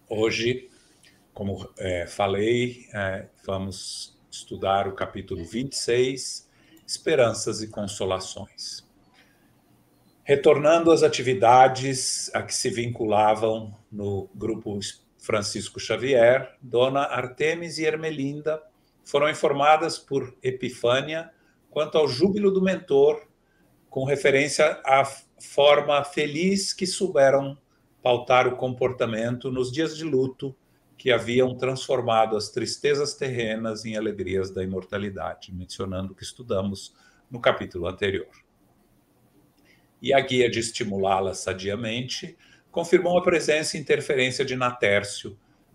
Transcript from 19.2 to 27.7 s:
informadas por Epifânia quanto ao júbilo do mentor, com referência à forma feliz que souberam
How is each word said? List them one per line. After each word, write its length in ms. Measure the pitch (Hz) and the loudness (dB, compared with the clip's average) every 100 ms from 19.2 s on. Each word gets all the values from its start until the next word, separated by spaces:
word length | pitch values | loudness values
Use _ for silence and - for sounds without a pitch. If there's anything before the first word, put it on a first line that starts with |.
| 151 | 0
informadas 680 | 147 156 143 147 156 165 - | 2 0 4 6 6 4 -6
por 400 | - 135 120 - | -6 -6 -6 -6
Epifânia 880 | 127 127 120 - 117 131 147 160 165 _ _ _ _ | -6 -4 -8 -2 2 2 0 -8 -10 _ _ _ _
quanto 260 | 147 151 160 | -4 0 2
ao 100 | 143 | 2
júbilo 440 | 120 196 202 196 | 2 2 4 2
do 100 | 190 | 2
mentor, 640 | 190 180 - 139 147 151 - _ _ _ _ _ _ | 0 -2 2 6 6 4 -8 _ _ _ _ _ _
com 160 | 135 135 | -6 -2
referência 760 | 139 147 135 147 - 156 - 131 | 2 4 4 2 2 2 2 2
à 180 | 135 135 - _ _ | 4 4 -4 _ _
forma 640 | - - 147 147 147 143 | -6 4 6 6 4 0
feliz 680 | 139 156 147 147 185 196 - | 0 -4 -4 0 0 0 -2
que 120 | - 180 | -4 -6
souberam 720 | - 185 147 135 139 139 143 _ | -4 -2 4 6 4 0 -10 _